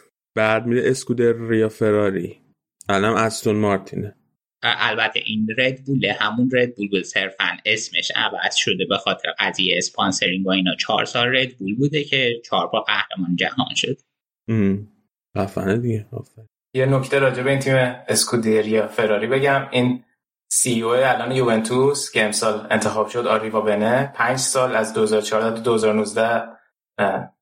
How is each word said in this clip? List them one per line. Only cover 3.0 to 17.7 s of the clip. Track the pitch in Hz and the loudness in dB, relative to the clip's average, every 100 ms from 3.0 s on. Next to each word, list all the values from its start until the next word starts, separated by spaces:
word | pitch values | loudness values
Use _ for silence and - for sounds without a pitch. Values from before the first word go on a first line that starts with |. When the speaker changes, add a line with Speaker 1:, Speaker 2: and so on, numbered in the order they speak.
| 107 107 | 2 2
Speaker 1:
استون | 110 - 117 107 | 0 0 0 2
مارتینه. | 104 98 - 95 101 _ _ _ _ _ | 2 0 -4 -10 -10 _ _ _ _ _
Speaker 2:
البته | 117 - 113 110 110 - | -2 0 0 0 -2 -2
این | - 110 107 120 | -4 -2 -2 0
ردبوله، | 131 131 139 135 101 | -2 -2 -2 0 0
همون | 104 107 117 127 | 0 -2 0 2
ردبول | 127 123 101 101 | 2 0 -2 -2
بود، | 95 | -2
صرفاً | - 101 95 - 90 87 107 | -2 -2 -4 -4 -4 -2 -2
اسمش | 110 - 85 - 113 | -2 -2 -4 -2 -2
عوض | 107 90 92 | -2 -2 -2
شده | - 117 92 | -2 -2 -2
به | 90 95 | 0 0
خاطر | 101 92 - - | 0 -2 -6 -4
قضیهٔ | 98 92 90 87 | -4 0 0 0
اسپانسرینگ | - - 98 - 98 95 92 | -2 0 0 0 -2 -2 0
و | |
اینا. | 95 92 | 0 0
چهار | - - 104 | -2 -2 -2
سال | 110 123 120 131 | 0 0 0 0
ردبول | 131 120 98 | -2 -4 -6
بوده | 117 143 151 | 0 0 0
که | 143 135 120 117 | -2 0 0 -2
چهار | - 95 87 | -2 -2 0
بار | 110 | -2
قهرمان | 107 104 - 95 87 87 | 0 -2 -4 -6 -4 -2
جهان | 92 - - | -2 -2 -4
شد. | - 120 135 _ _ _ _ - | -4 -4 -6 _ _ _ _ -2
Speaker 1:
ام. | 110 98 101 104 _ _ _ _ 101 | 2 2 0 -6 _ _ _ _ -6
خفنه | 98 92 95 113 | -4 -4 -2 0
دیگه. | 120 107 - | 0 -4 -6
آفرین. | 117 - - 110 _ _ | -14 -14 -20 -20 _ _
Speaker 3:
یه | 131 131 | 0 2
نکته | 135 - 139 | 2 2 2
راجع | 135 127 | 2 2
به | 135 | 0
این | 135 | 0
تیم | 135 | 2